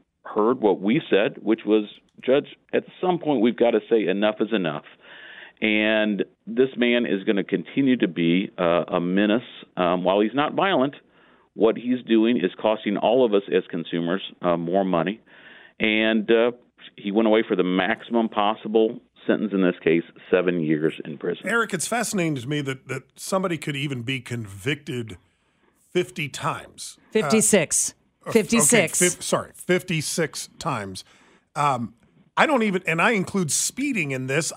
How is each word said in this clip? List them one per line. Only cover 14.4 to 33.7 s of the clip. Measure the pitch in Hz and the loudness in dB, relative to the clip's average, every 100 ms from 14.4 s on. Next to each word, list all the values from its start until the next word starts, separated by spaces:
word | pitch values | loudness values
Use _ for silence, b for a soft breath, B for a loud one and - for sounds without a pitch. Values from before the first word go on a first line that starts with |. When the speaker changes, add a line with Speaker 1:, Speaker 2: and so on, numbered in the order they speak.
Speaker 1:
uh, | 90 85 | -2 0
more | 85 95 | 0 0
money. | 95 87 85 110 B B B B B - | 2 0 0 -4 B B B B B -4
And, | 110 107 110 110 104 | 0 2 2 2 4
uh, | 113 120 120 _ _ - - | 4 2 -2 _ _ -20 -10
he | 104 | -2
went | 101 113 | 2 4
away | 107 110 | 4 4
for | 98 | 0
the | |
maximum | 90 92 92 113 - 117 113 | 2 0 0 -2 -2 -2 0
possible | 107 104 113 113 110 110 120 - _ - | 0 0 -2 -2 2 2 -2 -14 _ -2
sentence | 107 104 | -2 0
in | 98 | 2
this | 92 90 | 2 0
case, | 82 85 - - - | -2 -2 -2 -12 0
seven | 92 90 87 | 0 2 -2
years | 78 76 80 - - | 0 0 -2 -4 -10
in | 73 | -8
prison. | - 85 - | -6 -6 -4
Speaker 2:
Eric, | 233 214 | -2 -2
it's | 180 - | -6 -4
fascinating | 233 214 208 165 139 | -4 -4 -2 -2 -4
to | 117 | -4
me | 147 | -6
that, | 135 131 - | -6 -8 -10
that | 131 - - | -12 -12 -16
somebody | - 190 - 160 | -6 -4 -2 -4
could | - | -6
even | 139 143 127 | -6 -6 -6
be | 117 131 | -6 -8
convicted | - 120 107 98 113 147 - 123 117 90 _ _ _ _ _ _ _ | -8 -10 -10 -8 -6 -6 -6 -8 -10 -14 _ _ _ _ _ _ _
fifty | 180 180 - 143 | -4 -4 -6 -10
times. | - 175 120 - - - - | -6 -6 -6 -10 -16 -18 -18
Uh, | _ | _
Speaker 3:
Fifty-six. | 220 147 220 - 208 147 - - - _ _ - | -2 2 2 4 2 2 -2 -2 -6 _ _ 0
Speaker 2:
okay, | |
Speaker 3:
Fifty-six. | 220 190 226 - 233 160 - | 0 2 2 4 4 2 2
Speaker 2:
fif-, | 180 - | 0 0
sorry, | - 151 - - | -2 -4 -4 -10
fifty-six | - 180 - 160 - - 151 - - - | -2 0 0 -4 -2 -4 -4 -6 -14 -10
times. | - 123 98 95 b b b b b - | -6 -6 -6 -12 b b b b b -2
Um, | 147 127 113 - _ _ _ - | 0 0 -4 -12 _ _ _ 0
I | 247 | 2
don't | 262 | 4
even, | 220 185 170 | 2 0 -2
and | 160 | 0
I | 202 | 2
include | 220 175 196 165 | 2 0 -2 -2
speeding | - - | -2 -4